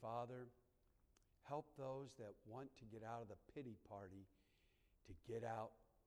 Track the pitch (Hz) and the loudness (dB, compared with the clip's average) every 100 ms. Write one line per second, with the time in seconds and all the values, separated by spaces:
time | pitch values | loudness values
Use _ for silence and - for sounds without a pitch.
0 | 113 120 120 127 123 - - - - - | 2 2 2 0 -4 -10 -20 -20 -20 -20
1 | - - - - - 143 143 - 131 135 | -20 -20 -20 -10 0 2 2 0 2 2
2 | 135 - 104 - 110 120 135 - 113 113 | 0 -4 -6 -6 -6 -4 -4 -6 -6 -4
3 | 110 117 107 101 - 147 127 107 - 101 | 0 0 -2 -6 -6 -4 -2 -4 -4 -4
4 | 95 95 98 - - - - - - - | -2 -6 -10 -16 -20 -20 -20 -20 -20 -18
5 | - - - 113 117 113 110 - - - | -10 -8 0 2 4 4 4 0 -20 -20